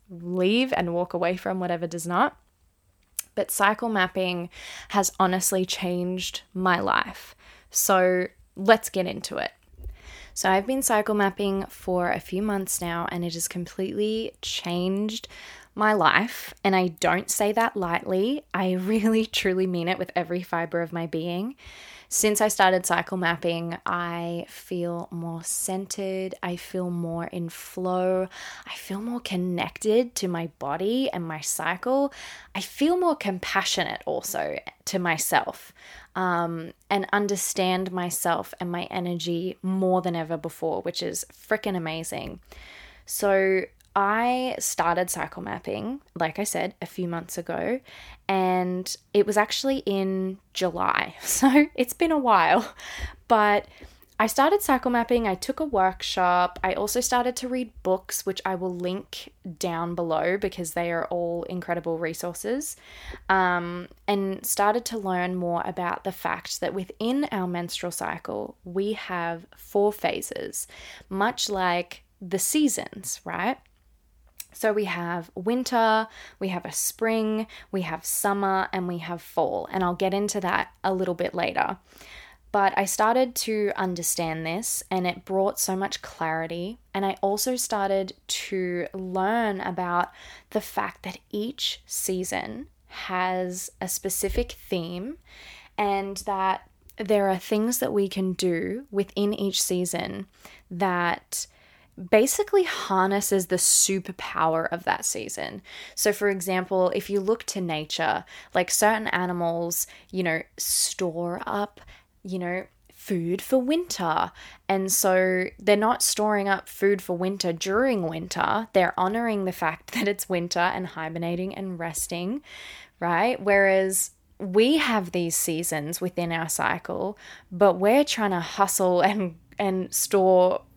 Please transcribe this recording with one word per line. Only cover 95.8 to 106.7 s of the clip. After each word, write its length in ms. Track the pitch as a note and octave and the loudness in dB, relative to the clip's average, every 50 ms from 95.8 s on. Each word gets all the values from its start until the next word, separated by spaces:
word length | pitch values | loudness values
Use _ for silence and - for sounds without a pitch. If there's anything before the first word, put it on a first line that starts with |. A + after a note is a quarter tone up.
| G#3 G3+ G3 G3 G3 G3 G3 F#3+ - | 0 0 0 0 -2 -4 -6 -6 -4
that 420 | G#3+ G3 F#3+ F#3+ F#3+ F#3+ - - _ _ _ _ - - | -2 -2 0 2 0 0 -2 -4 _ _ _ _ -20 -10
there 320 | - A3 F#3+ G#3+ G3+ G3 G3 | -8 0 2 4 4 4 4
are 100 | F#3 F3+ | 2 0
things 400 | - - A3 G#3 A3 A#3+ A#3+ - | 0 0 0 0 2 0 0 0
that 140 | B3+ - G#3+ | 0 0 2
we 160 | G3+ G3 F#3 | 2 0 0
can 240 | - G3 F#3+ F#3 F3+ | 0 0 0 0 0
do 540 | - F#3+ F3+ E3+ E3 F3 F#3 G3+ B3 C#4 - | 0 0 2 2 0 0 -2 -4 -6 -8 -4
within 420 | G3+ G3 F#3+ - - G3+ G3+ G#3 G#3+ | -2 -2 -2 -2 -2 0 0 0 0
each 300 | - G3 G3 F#3+ - - | 0 -2 0 0 0 0
season 640 | - F#3 F3+ F3+ F3 - E3+ - - G3 G3+ G3 - _ _ - - - - _ _ | 0 0 0 0 -2 -2 -4 -4 -4 -6 -10 -10 -14 _ _ -20 -20 -20 -20 _ _
that 800 | F3+ E3+ G3+ F#3 F3+ F3 F3 E3+ - - - _ - - - - _ _ _ _ _ _ _ _ _ - F#3 - | -4 0 0 2 2 2 2 2 0 -2 -4 _ -8 -8 -8 -10 _ _ _ _ _ _ _ _ _ -14 2 6
basically 520 | A3+ G#3+ B3 C#4 - - G#4 - - G4 F4+ | 6 6 8 6 4 0 0 4 4 4 4
harnesses 800 | - - - - - G3 F#3+ F#3 F#3+ G3 G3+ G3+ - G3 F#3+ F3+ | 4 0 -4 -2 0 4 4 4 4 4 2 2 2 2 2 2
the 100 | - F#3 | 2 0
superpower 1120 | F3 - - - - - - G3 F#3+ F3+ - F3+ - - - - - D#3+ E3 D#3+ D#3+ E3 - | 2 4 4 6 6 4 4 2 0 -2 -6 -10 -10 -10 -6 -2 2 2 2 2 2 0 -2
of 140 | E3+ F3 F#3 | -4 -2 0
that 200 | - - - - | 0 0 0 0
season. 580 | - - - - - - - - - - F#3+ - - - - - - - | -2 -4 -4 -6 -6 -6 -6 -6 -8 -8 -12 -14 -16 -18 -18 -18 -12 -6
So 180 | - - G#3+ G3+ | 0 2 2 2
for 160 | - G#3 G3+ | 4 2 2
example, 640 | G3 F#3 E3+ F#3+ F#3 F#3 F#3 - | 2 0 0 0 0 0 2 2